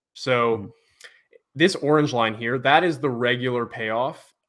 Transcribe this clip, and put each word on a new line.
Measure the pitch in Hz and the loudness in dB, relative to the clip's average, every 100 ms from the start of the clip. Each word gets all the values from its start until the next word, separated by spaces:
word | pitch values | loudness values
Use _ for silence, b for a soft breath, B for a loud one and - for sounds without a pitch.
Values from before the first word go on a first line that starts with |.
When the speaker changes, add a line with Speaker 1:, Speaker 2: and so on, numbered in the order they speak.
| _ | _
Speaker 1:
So | - 135 127 117 113 | -10 -2 0 0 -2
Speaker 2:
Mm-hmm. | 101 - B B B B B B _ - | -6 -16 B B B B B B _ 0
Speaker 1:
this | 180 - | 2 2
orange | 143 151 147 | 2 2 2
line | 123 113 110 | 0 0 -2
here, | 117 127 | -4 -2
that | 131 156 | 4 4
is | 175 143 | 4 0
the | 143 | -4
regular | 117 120 123 127 123 117 | -2 0 0 -2 -2 -4
payoff | - 110 113 135 160 - _ | -6 -4 -2 -2 -6 -16 _